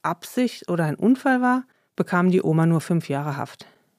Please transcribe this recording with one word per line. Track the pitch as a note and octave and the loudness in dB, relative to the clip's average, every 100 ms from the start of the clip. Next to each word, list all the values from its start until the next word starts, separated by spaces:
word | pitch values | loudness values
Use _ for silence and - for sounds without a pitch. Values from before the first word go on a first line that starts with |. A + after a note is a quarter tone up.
Absicht | D#3+ F3 - - B3 - - | -6 -6 -6 -2 -2 -4 -4
oder | F3 D#3 | -2 0
ein | - | 0
Unfall | G#3+ C4 C#4 B3+ | 2 2 2 2
war, | B3 B3+ B3+ _ _ - | 2 0 -4 _ _ -6
bekam | F#3 F3+ F3+ | -2 2 2
die | F3+ | 2
Oma | - D#3+ E3 | 2 2 4
nur | E3 | 2
fünf | - E3+ - | 0 -2 -2
Jahre | C#3 D3 C#3+ | -6 -6 -6
Haft. | - - - _ _ | -10 -12 -20 _ _